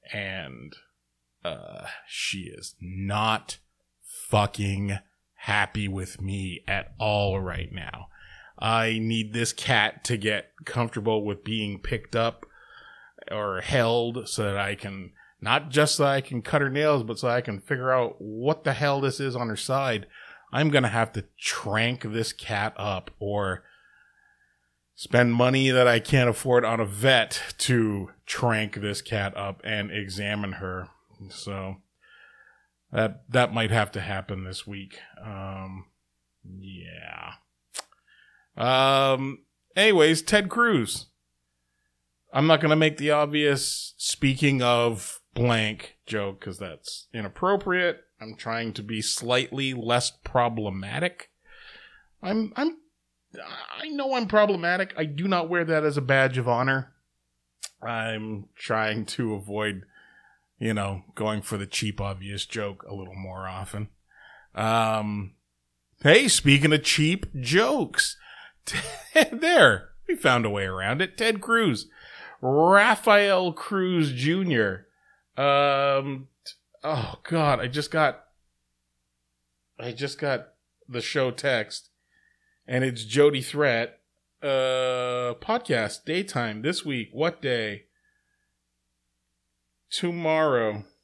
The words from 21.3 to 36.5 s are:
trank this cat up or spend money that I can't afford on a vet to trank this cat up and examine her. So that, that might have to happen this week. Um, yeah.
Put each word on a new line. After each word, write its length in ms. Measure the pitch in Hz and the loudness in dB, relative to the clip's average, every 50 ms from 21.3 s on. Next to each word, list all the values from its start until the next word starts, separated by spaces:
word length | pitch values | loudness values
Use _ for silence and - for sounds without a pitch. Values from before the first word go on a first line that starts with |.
| _ _ | _ _
trank 680 | - - - - - 113 98 107 113 120 123 123 - | -6 -4 -4 -4 -4 -2 0 0 0 0 -2 -4 -8
this 280 | 110 107 117 113 - | -6 -4 -2 -4 -4
cat 420 | - - - - 110 101 104 110 - - | -6 -10 -8 -6 -4 -2 -2 -4 -4 -6
up 340 | 98 104 98 92 - - - _ | -6 -4 -4 -6 -8 -12 -14 _
or 460 | 107 101 104 104 101 95 92 87 _ _ _ _ _ _ _ _ _ _ _ _ _ _ _ _ _ _ _ _ _ _ _ _ _ _ _ | -6 -4 -2 -2 -2 -2 -4 -6 _ _ _ _ _ _ _ _ _ _ _ _ _ _ _ _ _ _ _ _ _ _ _ _ _ _ _
spend 380 | - - - - 123 123 120 117 | -18 -10 0 2 4 4 4 4
money 380 | 120 123 127 131 135 135 131 | 4 4 4 4 4 4 4
that 180 | 127 127 127 123 | 6 6 6 6
I 100 | 117 117 | 6 4
can't 300 | 113 - - 135 127 123 | 2 4 4 4 4 4
afford 340 | 113 - - 131 123 120 120 | 2 0 0 4 4 4 4
on 160 | 110 117 113 | 4 0 0
a 60 | 113 | -2
vet 680 | 98 101 101 113 135 131 120 110 101 - - - - - - | -4 -4 2 4 6 6 6 4 2 -4 -8 -8 -10 -8 -6
to 540 | - - 127 120 113 107 104 101 113 - - _ _ | 0 2 2 4 4 2 0 -2 -6 -8 -12 _ _
trank 500 | - - - - 120 113 107 107 104 - | -10 -6 -2 0 0 2 0 -2 -4 -6
this 260 | 104 101 104 101 - | -6 -6 -4 -6 -6
cat 340 | - - 113 104 98 98 98 | -6 -4 -4 -2 -2 -4 -4
up 240 | - 101 101 98 - - | -6 -8 -8 -8 -8 -6
and 260 | 104 110 107 101 104 | -6 -4 -4 -4 -4
examine 640 | - 104 101 95 95 98 101 101 104 104 104 98 90 | -6 -8 -8 -6 -8 -6 -4 -4 -4 -4 -4 -6 -8
her. 340 | - 98 92 92 92 90 - _ _ _ _ _ _ 95 95 | -8 -8 -8 -8 -8 -10 -12 _ _ _ _ _ _ -20 -18
So 520 | - - - - 98 98 95 95 98 - _ _ _ _ _ _ - - - - _ _ - _ _ _ _ _ _ _ _ _ - | -16 -14 -12 -10 -10 -8 -8 -10 -12 -14 _ _ _ _ _ _ -20 -20 -20 -20 _ _ -20 _ _ _ _ _ _ _ _ _ -2
that, 300 | - 110 - 95 - _ - | -2 -2 -2 -2 -8 _ -2
that 240 | 110 127 107 - 101 | 2 2 2 2 0
might 180 | 117 113 107 | -2 0 2
have 200 | 110 117 104 101 | 2 2 0 0
to 80 | - - | -4 -10
happen 460 | 92 87 95 95 95 - 101 92 95 | -8 -6 -6 -8 -6 -8 -10 -10 -8
this 200 | 92 92 - - | -10 -12 -12 -12
week. 340 | - 101 98 98 95 - - - - - - | -12 -14 -14 -14 -16 -20 -20 -20 -20 -20 -18
Um, 640 | - 107 101 95 95 95 98 95 95 95 95 95 92 _ _ _ _ _ _ _ _ _ _ _ _ | -16 -14 -12 -10 -10 -10 -10 -10 -10 -12 -12 -14 -16 _ _ _ _ _ _ _ _ _ _ _ _
yeah. 840 | - | -18